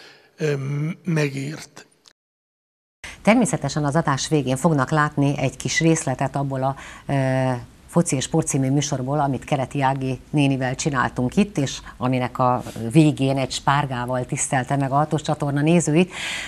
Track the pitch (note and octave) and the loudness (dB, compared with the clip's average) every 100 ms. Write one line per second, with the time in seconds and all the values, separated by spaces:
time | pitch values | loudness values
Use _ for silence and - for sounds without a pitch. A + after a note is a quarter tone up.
0 | - - _ - D3+ C#3+ C3+ C#3+ D#3 F#3+ | -20 -20 _ -4 -2 -2 -2 -4 -4 -4
1 | - D#3+ D3 C3+ C#3 D#3 - - - _ | -2 0 0 -2 -8 -10 -14 -20 -20 _
2 | _ _ _ _ _ _ _ _ _ _ | _ _ _ _ _ _ _ _ _ _
3 | - - - A#3 G3+ D3+ C#3 D3 D3 D#3 | -20 -10 -2 0 0 -2 -4 -4 -2 0
4 | D#3+ C3+ - D#3 B2+ C3 E3+ D3 B2+ D#3 | 0 -2 0 0 0 0 2 2 2 2
5 | D3+ - C#3 C#3+ C3 - C3+ - E3 D#3+ | 2 2 0 2 -2 -4 -4 0 2 2
6 | - B2+ C3+ C#3+ C#3 C3+ C3 C3+ - - | 0 -2 -2 -2 -4 -2 -4 -4 -10 -12
7 | - C#3 C3 C3 C3 A#2+ A#2+ - - F3 | -2 0 2 2 0 -2 -6 -20 -2 2
8 | E3+ C3+ - D#3+ D#3 C#3+ C3 C#3+ C#3 C3 | 2 0 0 0 0 0 2 0 0 -2
9 | B2+ D3 C#3+ B2 - C#3+ B2+ C#3+ C3+ C3+ | -2 0 0 -2 -2 -2 -2 0 0 0
10 | C3 B2 - D3+ C#3 C3+ B2+ C3 D#3 C3+ | -2 -6 -2 2 2 2 -2 -2 0 0
11 | A#2+ - B2 F#3+ G#3 - C3 - - - | 0 0 0 2 0 0 -4 -4 -12 -4
12 | B2+ B2+ B2 - B2+ B2 A#2+ - A2+ D3 | -2 0 -2 0 2 2 -2 -8 2 6
13 | D3+ B2 C3+ C3+ C3 - - C#3 C3+ B2 | 6 4 0 0 -2 -2 0 2 0 -4
14 | B2 B2+ B2+ C3+ - C3+ B2 C#3 C3+ C#3 | -4 -4 -4 -4 -2 -2 0 0 2 2
15 | D3+ D3+ - D3+ C#3+ C#3+ D3+ E3+ D#3 D#3 | 2 0 -2 -2 -2 2 4 4 4 4
16 | F#3 - - - | 2 -2 -8 -8